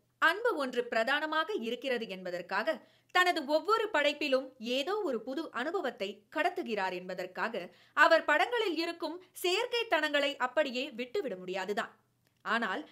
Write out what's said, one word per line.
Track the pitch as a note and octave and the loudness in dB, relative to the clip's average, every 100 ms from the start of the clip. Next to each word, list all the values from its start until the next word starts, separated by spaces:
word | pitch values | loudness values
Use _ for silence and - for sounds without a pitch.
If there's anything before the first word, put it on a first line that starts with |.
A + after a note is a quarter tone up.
| _ - | _ 2
அன்பு | D#4 G4 A#4+ | 2 4 0
ஒன்று | D#4+ B3+ A#3+ | 0 -2 -2
பிரதானமாக | A#3+ A3+ A#3 D4 D#4 D#4 E4 G#4 | 0 0 2 0 0 -2 -2 -4
இருக்கிறது | A3+ A#3+ C4+ A#3+ A3 | -4 -4 -2 -4 -4
என்பதற்காக | F#3 F#3 F3 E3+ F#3+ C4+ B3 - _ _ | -8 -8 -8 -4 -2 0 -4 -8 _ _
தனது | F4+ F4+ E4 C4 | 2 4 2 2
ஒவ்வொரு | D4+ E4 A4+ G#4 | 0 2 2 2
படைப்பிலும் | D4+ C#4+ D4 D4+ C4 C#4 - A3 | 2 2 2 2 0 0 -8 -2
ஏதோ | C4 C#4+ G#4+ | -2 0 -2
ஒரு | F4 A3+ | -2 -2
புது | B3 C4+ D4+ | -4 -6 -6
அனுபவத்தை | A3+ D4 F#4 C4+ - G3+ G3 _ | -4 -2 -2 -2 -4 -6 -8 _
கடத்துகிறார் | D#4 F4 F4+ A#3 G3+ F#3 | 0 0 0 -4 -2 -2
என்பதற்காக | F3+ F3+ F#3 F#3 - G#3+ A3 F3 - - C#4 | -4 -6 -8 -6 -4 -4 -4 -10 -14 -2 6
அவர் | E4 D#4+ D#4 | 8 8 6
படங்களில் | D4+ G#4+ A#4+ G#4 D#4 | 4 4 2 0 0
இருக்கும் | E4+ E4+ D#4+ F4+ - | -2 -4 -6 -8 -14
செயற்கைத்தனங்களை | - F4+ G4 A#4+ A#4+ A4+ E4 D4+ D4 C#4 C#4 | -4 0 0 0 -2 0 2 2 2 0 0
அப்படியே | B3+ D#4 D4 A#3+ D4 | 0 0 0 -2 -6
விட்டுவிட | A3+ B3 G#4 C4+ F#3 | -6 -6 -4 -4 -6
முடியாதுதான். | F3+ F#3+ F#3+ G#3 - - _ _ _ _ F#3 | -6 -6 -4 -4 -6 -10 _ _ _ _ -2
ஆனால் | A3+ G#3 A#3 - | -2 0 -4 -8